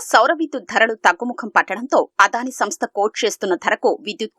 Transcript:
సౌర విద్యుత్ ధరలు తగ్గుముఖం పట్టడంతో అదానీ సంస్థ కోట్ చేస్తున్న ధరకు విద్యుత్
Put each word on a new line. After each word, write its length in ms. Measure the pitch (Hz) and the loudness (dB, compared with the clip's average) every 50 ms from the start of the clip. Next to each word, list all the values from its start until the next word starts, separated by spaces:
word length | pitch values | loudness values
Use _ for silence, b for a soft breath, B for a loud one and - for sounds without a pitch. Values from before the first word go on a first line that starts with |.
| - - | 0 2
సౌర 240 | - 220 233 269 339 302 | 2 4 4 4 2 -2
విద్యుత్ 280 | 330 311 - 247 185 - 226 | -4 -6 -6 -8 -8 -4 0
ధరలు 220 | 226 226 226 220 - - 185 | 0 0 0 0 2 2 2
తగ్గుముఖం 440 | - - 240 247 233 - 240 208 - 180 | 2 2 -4 -6 -6 -8 -8 0 2 0
పట్టడంతో 440 | 165 - 190 214 240 277 330 - - - _ - 196 | 2 2 -4 -8 -4 0 2 2 2 0 _ 2 2
అదానీ 280 | 208 - 233 240 262 - - | 2 2 -2 -6 -6 -4 -4
సంస్థ 240 | 226 208 220 - 240 - - 202 | -4 -4 -2 -6 -6 -6 -2 -2
కోట్ 160 | 202 220 - - 247 | -2 -2 -2 -2 -2
చేస్తున్న 320 | 208 - - 214 190 180 - - | -2 -2 -2 -2 -2 -2 0 0
ధరకు 260 | - 208 - - 220 165 - - 208 | -2 -2 2 0 0 0 0 -6 -10
విద్యుత్ 260 | 196 - 220 208 _ | -8 -6 -8 -8 _